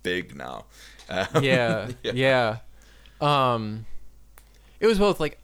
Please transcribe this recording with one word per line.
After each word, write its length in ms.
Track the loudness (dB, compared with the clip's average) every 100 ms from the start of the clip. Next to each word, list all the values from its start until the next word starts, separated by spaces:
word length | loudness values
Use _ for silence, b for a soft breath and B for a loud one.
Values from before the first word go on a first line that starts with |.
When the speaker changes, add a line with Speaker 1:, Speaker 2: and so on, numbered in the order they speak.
Speaker 1:
big 320 | -4 -4 -6
now. 300 | -12 -12 -12 -16 B B B B
Um, 180 | -4 0
<laughs> 100 | 2
Speaker 2:
Yeah, 480 | 2 2 2 0 -4 -8
Speaker 1:
yeah. 100 | -6
Speaker 2:
yeah. 440 | 0 2 4 2 -2 -10 -20 b b b b
Um, 680 | 0 2 2 0 -4 -8 -8 b b -18 -20 -20 -20 -20 -20 0
it 80 | 2
was 100 | 4
both, 220 | 4 2
like, 180 | -2 -2